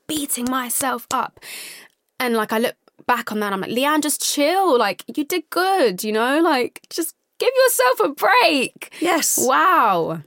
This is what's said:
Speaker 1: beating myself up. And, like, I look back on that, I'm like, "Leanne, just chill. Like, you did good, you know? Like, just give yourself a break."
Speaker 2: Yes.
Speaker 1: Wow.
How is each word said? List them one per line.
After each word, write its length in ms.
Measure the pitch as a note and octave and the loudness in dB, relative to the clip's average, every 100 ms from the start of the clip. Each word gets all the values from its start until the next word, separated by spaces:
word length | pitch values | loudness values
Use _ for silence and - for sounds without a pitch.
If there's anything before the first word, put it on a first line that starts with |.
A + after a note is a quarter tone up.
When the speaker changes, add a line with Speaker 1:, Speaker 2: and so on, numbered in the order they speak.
| - | -8
Speaker 1:
beating 400 | D#4 C#4+ B3 B3 | -6 -6 -4 -4
myself 560 | C4 A#3+ - C4 A#3+ - | -4 -4 -4 -4 -6 -4
up. 280 | C4 - - - - - - - _ _ - | -6 -6 -10 -18 -16 -16 -20 -20 _ _ -6
And, 140 | B3+ | -2
like, 180 | A3+ G#3+ | -2 0
I 60 | A3 | -2
look 180 | B3 - _ _ - | -2 -6 _ _ -4
back 260 | A#3+ - | -4 -2
on 80 | G#3+ | -4
that, 120 | G#3 | -2
I'm 80 | G3 | -4
like, 100 | - | -4
"Leanne, 320 | A3 C#4+ D#4 | -2 0 0
just 200 | D4 - | 0 -2
chill. 560 | - D4 C#4+ F#4 F#4 A#3+ | -2 0 2 2 4 2
Like, 240 | G#3 - - C4 | 2 -2 -8 -6
you 80 | |
did 200 | C#4+ F#4 - | -4 -4 -4
good, 540 | E4 F#4+ F#4+ A#3+ F3+ | -2 2 2 2 0
you 80 | G#3+ | -2
know? 280 | G#3+ A#3+ D4 | -2 0 2
Like, 400 | E4+ C4+ A#3 - - | 2 2 -2 -8 -12
just 240 | - D#4+ - _ - | -8 -8 -10 _ -4
give 120 | A4+ C5 | 0 4
yourself 360 | B4+ - B4+ B4+ | 2 4 2 2
a 80 | F4+ | 0
break." 800 | C#4 G#4 A4 E4+ C#4+ A3+ - - - | 0 2 4 4 2 -2 -6 -16 -4
Speaker 2:
Yes. 380 | E4 E4 - - | -2 0 0 0
Speaker 1:
Wow. 840 | A#3+ C#4+ E4+ E4 A3+ F3+ D#3 E3 | 2 2 4 4 4 2 -2 -6